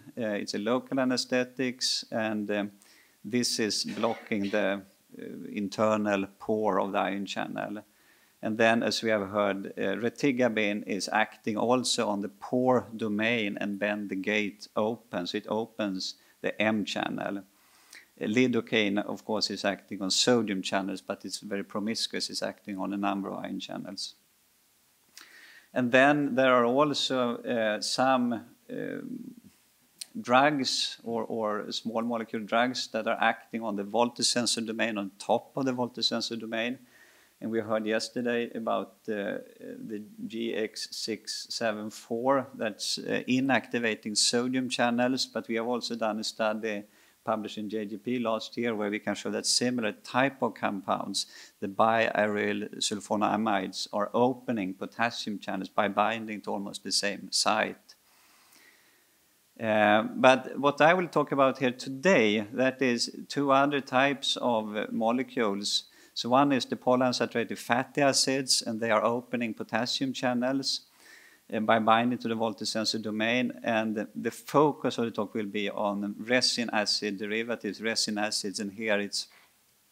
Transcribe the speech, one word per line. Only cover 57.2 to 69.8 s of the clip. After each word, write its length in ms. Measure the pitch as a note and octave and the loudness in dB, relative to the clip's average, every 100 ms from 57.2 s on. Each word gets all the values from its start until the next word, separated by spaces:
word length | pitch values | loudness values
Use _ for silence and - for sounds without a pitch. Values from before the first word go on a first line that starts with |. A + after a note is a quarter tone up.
| F#2+ | -4
site. 640 | - G#2+ G#2+ G2 - _ - _ _ _ _ _ - - _ _ _ _ _ _ _ _ - | 0 2 2 0 -4 _ -20 _ _ _ _ _ -20 -20 _ _ _ _ _ _ _ _ -6
Uh, 440 | A2+ G#2+ G#2 G#2+ A#2 | 0 6 8 6 4
but 440 | - B2+ B2+ - - | 6 6 6 2 0
what 220 | C#3+ C#3 | 2 6
I 140 | D3+ | 6
will 140 | F#3 E3+ | 6 2
talk 240 | D#3 C#3+ | 0 2
about 260 | C#3 C3+ B2 | 4 4 4
here 140 | C3 | 0
today, 760 | A#2+ C3+ C3+ F3 F3 A2 G#2+ G#2 | -2 -8 0 4 6 6 2 0
that 280 | A#2+ B2+ C3 | 0 0 2
is 300 | C3 A#2 - - G#2 | 0 0 -2 -8 -8
two 240 | C#3+ C#3+ | -2 4
other 280 | C3+ C#3+ C#3+ | 4 4 0
types 580 | B2+ B2+ C#3 C3+ - - | 0 2 2 2 -4 -2
of, 340 | B2 A2+ G#2+ | 0 0 0
uh, 120 | G#2 - | -4 -4
molecules. 920 | A#2 A2+ B2 B2+ - A2 G2+ G2+ - - - - | 0 0 0 -2 0 0 0 -2 -4 -4 -20 -16
So 160 | - A#2+ | -8 2
one 220 | B2+ C#3+ | 4 6
is 120 | C3 | 2
the 120 | - A2+ | 0 -2
polyunsaturated 800 | - B2+ C3 A#2+ A#2 A#2+ G#2 G2+ | 2 4 4 2 0 0 -4 -4
fatty 420 | - A#2+ C3 - | 0 0 0 2
acids, 640 | C#3 C3 - C3+ B2+ - | 4 4 2 0 2 0
and 180 | - A2 | 0 -2
they 100 | A#2 | 4
are 140 | G#2+ | 4
opening 480 | G#2+ A#2+ A#2+ A#2+ A#2 | 4 2 -2 -4 -4
potassium 600 | G#2 A2 A2 | -6 -2 -2